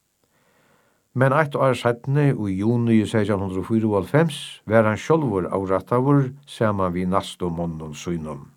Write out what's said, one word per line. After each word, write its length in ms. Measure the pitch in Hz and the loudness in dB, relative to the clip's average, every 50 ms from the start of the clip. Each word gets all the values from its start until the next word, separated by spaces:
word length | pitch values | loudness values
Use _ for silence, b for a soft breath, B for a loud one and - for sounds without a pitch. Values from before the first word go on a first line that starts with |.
| _ _ _ _ _ _ _ _ _ _ _ _ _ _ _ _ _ _ _ _ _ _ - | _ _ _ _ _ _ _ _ _ _ _ _ _ _ _ _ _ _ _ _ _ _ -2
Men 160 | 127 127 135 | 0 2 2
eitt 240 | 131 147 160 147 143 | 4 2 0 0 0
ár 220 | 123 135 131 127 123 | 0 2 2 2 2
seinni, 540 | - 120 120 120 - - 135 147 147 139 131 | 0 -2 -2 -2 -2 -2 0 2 2 2 2
í 220 | 110 107 101 95 95 | 0 -2 -4 -2 -2
júni 380 | 98 110 120 123 120 117 113 110 | 0 0 0 2 2 4 4 4
í 60 | 104 92 | 4 2
seytjan 320 | - 113 104 98 107 98 | 0 0 0 0 0 -2
hundrað 220 | 98 95 92 92 | -2 -4 -4 -6
og 80 | 92 - | -4 -2
fýraoghálvfems, 720 | 113 113 110 110 104 98 90 90 - 143 165 165 143 - - - - - _ - | 0 0 2 2 0 0 0 2 2 2 2 2 0 -6 -12 -16 -18 -14 _ 0
var 160 | 104 113 110 | 2 4 4
hann 160 | 107 107 98 | 4 2 -2
sjálvur 480 | - - 156 165 151 147 135 95 87 - | 0 0 0 2 2 0 0 -2 -2 -2
árættaður 840 | - 95 98 92 95 92 90 - 120 123 127 139 143 143 139 123 - - - | -2 -2 -2 0 0 -2 0 0 0 0 2 4 4 4 2 0 -4 -10 -16
saman 460 | - - - - - 104 98 95 90 85 90 | -12 -6 -2 0 0 0 0 0 -2 0 -2
við 100 | 92 92 92 | -2 0 0
næstu 340 | 98 92 - - - 92 87 | -2 -2 -4 -8 -8 -6 -6
monnum 460 | 82 82 85 85 80 78 78 76 76 | -4 -4 -4 -6 -6 -8 -10 -12 -14
sínum. 540 | 73 - 90 87 85 78 78 73 71 69 - _ | -12 -8 -6 -6 -6 -6 -8 -10 -12 -14 -18 _